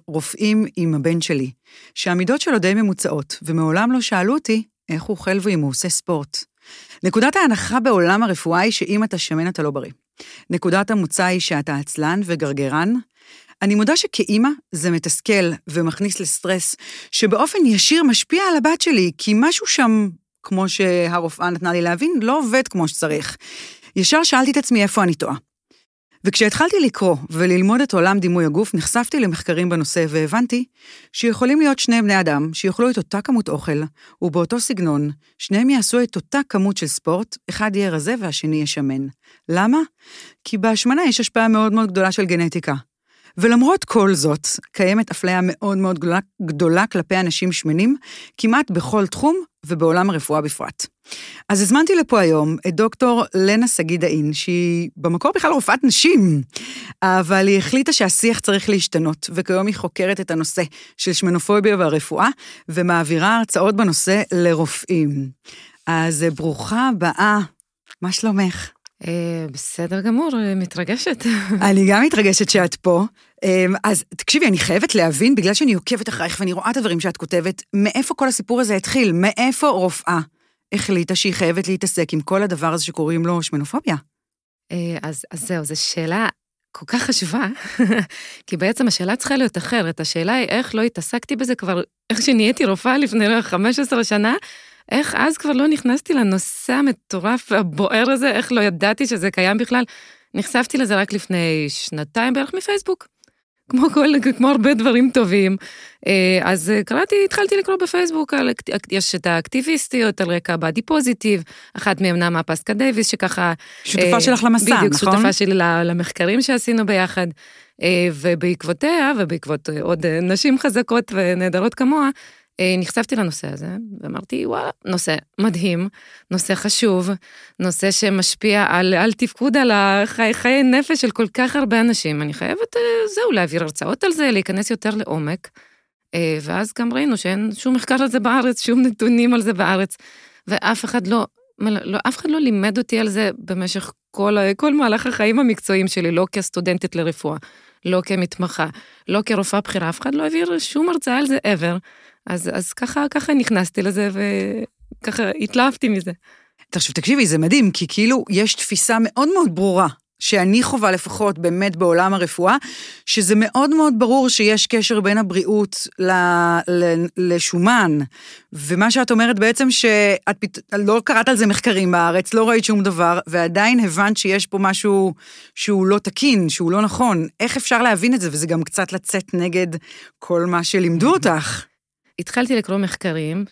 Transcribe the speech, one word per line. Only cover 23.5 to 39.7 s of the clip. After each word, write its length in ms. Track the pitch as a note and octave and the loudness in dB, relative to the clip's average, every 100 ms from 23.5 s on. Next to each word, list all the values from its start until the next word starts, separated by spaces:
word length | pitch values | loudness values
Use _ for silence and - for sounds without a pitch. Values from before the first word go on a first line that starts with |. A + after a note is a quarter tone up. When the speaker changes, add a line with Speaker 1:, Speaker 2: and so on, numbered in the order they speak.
| - - - - F#3+ | -18 -20 -20 -8 -2
Speaker 1:
ישר 260 | F3+ D4+ | 2 2
שאלתי 280 | E4 B3+ C4 | 4 2 2
את 60 | C#4+ | 0
עצמי 260 | - A#3 | 2 2
איפה 200 | G3+ - | 2 2
אני 120 | F3+ | 0
טועה. 200 | D3+ - C3+ _ _ _ _ _ _ _ _ | 0 -4 -8 _ _ _ _ _ _ _ _
וכשהתחלתי 520 | G3 - G#3+ - E4 G4+ | -2 2 2 2 2 2
לקרוא 360 | C4+ - F#3+ D3+ C#3+ | 0 2 0 0 -2
וללמוד 500 | D#3+ F3+ F3+ F#3+ A#3+ | -2 2 2 4 2
את 140 | C#4+ | 2
עולם 240 | F#3 F#3 G3 | 2 2 2
דימוי 260 | F3+ F3 | 2 2
הגוף, 300 | D#3+ D#3 G#3+ | 2 0 0
נחשפתי 460 | F3 - A#3 A#3+ D4+ | -2 -2 -2 -2 0
למחקרים 480 | G3+ E3 - E3 F3+ | 0 -2 -2 -2 0
בנושא 380 | E3+ C#3+ F3 D#3+ | -2 -2 -2 0
והבנתי 560 | D#3 D#3 G#3+ B3 A#3+ B3+ _ - - - | 0 0 0 0 -2 -4 _ -20 -20 -16
שיכולים 480 | - A#3 G#3 B3 D4+ | -4 -2 0 2 4
להיות 180 | D4+ C4+ | 2 2
שני 240 | - A#3 | 2 2
בני 180 | G#3 G3 | 2 2
אדם 340 | E3 C#3+ D#3 | 2 0 -2
שיאכלו 360 | D#3+ F#3+ F3+ B3 | -2 -2 0 0
את 60 | G#3 | 0
אותה 260 | D#3 G3+ | -4 -4
כמות 260 | A3 A#3+ G3+ | 0 -2 0
אוכל 340 | D3 - D3 D#3 _ - - | -4 -4 -4 -4 _ -20 -6
ובאותו 380 | F3 D#3+ E3+ A#3+ | -2 0 0 -2
סגנון, 500 | - G#3 E3+ D3 D3 D3 _ - | -2 -2 0 0 -2 -6 _ -12
שניהם 320 | - G3+ B3+ | -2 2 4
יעשו 320 | C4+ G3 A#3+ | 2 2 2
את 140 | A#3+ F3+ | 0 -4
אותה 240 | - C#4 C#4+ | -4 -4 0
כמות 280 | G3+ G3 G3 | 0 0 0
של 100 | D3+ | -4
ספורט, 500 | - - F3 A3+ - - | -4 -2 -2 -4 -12 -10
אחד 260 | - G#3+ G3 | -4 -2 0
יהיה 140 | G3 | 0
רזה 240 | D#3+ D3+ A#3+ | -2 -2 -4
והשני 360 | F#3 D3 D#3 D#3 | -4 -4 -2 -2
יהיה 100 | D3 | -2
שמן. 400 | - C#3 C3+ C#3 - _ _ - | -4 -4 -4 -6 -10 _ _ -2
למה? 300 | E3+ G#3+ | 0 2